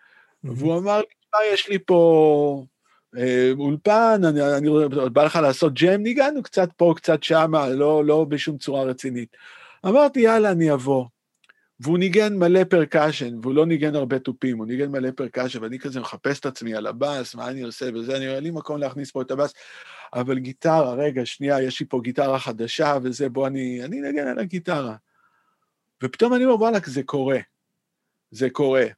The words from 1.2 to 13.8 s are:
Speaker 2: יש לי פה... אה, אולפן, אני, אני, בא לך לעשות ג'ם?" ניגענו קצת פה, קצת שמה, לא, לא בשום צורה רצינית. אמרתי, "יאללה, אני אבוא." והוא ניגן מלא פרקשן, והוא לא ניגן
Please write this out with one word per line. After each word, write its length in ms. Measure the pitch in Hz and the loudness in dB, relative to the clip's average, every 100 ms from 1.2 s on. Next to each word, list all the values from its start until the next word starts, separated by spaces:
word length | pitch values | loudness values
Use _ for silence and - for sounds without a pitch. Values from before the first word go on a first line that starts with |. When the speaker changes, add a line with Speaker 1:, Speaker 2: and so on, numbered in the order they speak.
| _ 208 214 | _ 0 0
Speaker 2:
יש 160 | 196 - | 0 -2
לי 100 | 196 | -2
פה... 840 | - 180 165 160 156 147 147 139 131 _ _ _ _ 120 | 2 6 6 6 6 4 2 -2 -10 _ _ _ _ -4
אה, 340 | 127 127 127 135 | 0 4 2 2
אולפן, 640 | 143 151 208 214 226 214 170 | -2 0 2 4 4 4 2
אני, 300 | 147 143 143 | 2 2 2
אני, 120 | 151 151 147 139 131 | 2 2 2 0 2
בא 120 | 123 | 4
לך 120 | 151 175 | 4 4
לעשות 380 | 147 131 160 | 2 2 0
ג'ם?" 300 | 127 170 202 | 2 2 2
ניגענו 400 | 214 254 277 294 | 0 2 0 -2
קצת 260 | - - 180 - | -4 -2 -2 2
פה, 160 | 175 156 | 2 2
קצת 260 | - 156 | 0 0
שמה, 460 | - 160 160 156 135 | 2 2 2 2 0
לא, 360 | 131 147 151 147 | 0 2 4 4
לא 200 | 151 156 | 2 2
בשום 320 | 147 165 147 | -2 -6 -8
צורה 260 | - 135 | -6 -4
רצינית. 540 | 135 127 139 120 117 _ - - - _ 190 | -4 -6 -8 -8 -10 _ -20 -20 -20 _ 2
אמרתי, 320 | 254 285 277 | 4 4 4
"יאללה, 320 | 226 226 208 | 4 4 2
אני 220 | 170 160 | 2 2
אבוא." 320 | 143 127 135 120 _ _ _ _ _ _ - | 0 0 -2 -2 _ _ _ _ _ _ -10
והוא 180 | 127 175 | -2 0
ניגן 400 | 185 190 214 202 | 2 2 2 2
מלא 260 | 175 180 | 4 4
פרקשן, 760 | 185 180 151 160 151 143 123 117 | 4 2 2 2 2 0 -6 -6
והוא 120 | 120 | 0
לא 120 | 139 165 | 2 2
ניגן 300 | 160 | 2